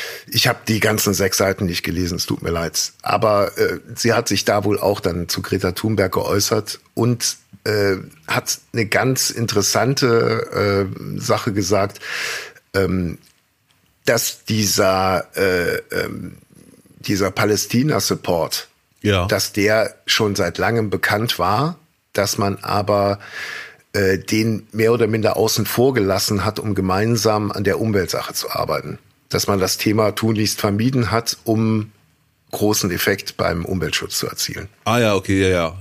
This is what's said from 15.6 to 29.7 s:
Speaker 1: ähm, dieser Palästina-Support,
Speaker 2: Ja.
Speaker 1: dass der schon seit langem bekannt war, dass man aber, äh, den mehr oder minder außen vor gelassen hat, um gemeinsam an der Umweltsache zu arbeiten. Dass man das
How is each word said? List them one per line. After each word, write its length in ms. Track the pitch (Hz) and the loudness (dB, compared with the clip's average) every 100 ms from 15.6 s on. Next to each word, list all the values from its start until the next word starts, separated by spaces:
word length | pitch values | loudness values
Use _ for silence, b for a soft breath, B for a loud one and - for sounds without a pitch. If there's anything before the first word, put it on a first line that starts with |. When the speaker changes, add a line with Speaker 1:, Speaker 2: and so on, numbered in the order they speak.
| 85 78 - | 0 -2 -4
Speaker 1:
ähm, 440 | 92 - - - - _ - - - _ - | -4 -4 -6 -12 -16 _ -20 -20 -20 _ -10
dieser 300 | - 101 95 | -4 0 0
Palästina-Support, 1400 | - 104 101 - 120 147 117 - 90 - 87 78 - - _ _ _ | 0 2 0 0 0 2 0 0 -2 0 0 0 -4 -10 _ _ _
Speaker 2:
Ja. 240 | 104 98 92 | 0 2 2
Speaker 1:
dass 260 | 104 - | 0 0
der 440 | - 101 110 101 - - | 0 2 2 0 -4 -4
schon 300 | - 107 98 | 0 0 0
seit 220 | 87 - | -2 0
langem 320 | 92 117 110 | 0 0 0
bekannt 480 | 95 - 104 113 - | -2 0 0 0 0
war, 400 | 87 107 151 180 _ _ _ | 0 2 0 -4 _ _ _
dass 260 | - 98 - | -2 0 0
man 200 | 101 92 | -2 -2
aber, 560 | - 101 101 104 101 101 B B B B B B _ | -2 -2 2 2 2 0 B B B B B B _
äh, 260 | 101 95 95 | 0 2 0
den 480 | - 110 113 107 - | 0 0 2 -2 -4
mehr 200 | 107 113 | 0 2
oder 140 | 117 110 | 4 2
minder 300 | 113 104 - | 2 2 2
außen 300 | 113 - 104 | 2 2 0
vor 280 | - 131 | 4 4
gelassen 500 | 127 98 98 - 104 | 4 2 2 0 0
hat, 140 | 92 104 | 0 -2
um 160 | 110 | -2
gemeinsam 760 | 98 95 92 110 117 104 107 104 | -2 0 2 2 2 2 2 0
an 140 | 104 | -2
der 160 | 98 87 | -2 0
Umweltsache 540 | 113 101 85 - - | 0 0 0 -4 -6
zu 160 | - - | -6 -6
arbeiten. 480 | - - 76 73 - _ _ - | -4 -4 -4 -6 -12 _ _ -6
Dass 180 | 87 - | -2 0
man 120 | 101 | 0
das 200 | 92 | 0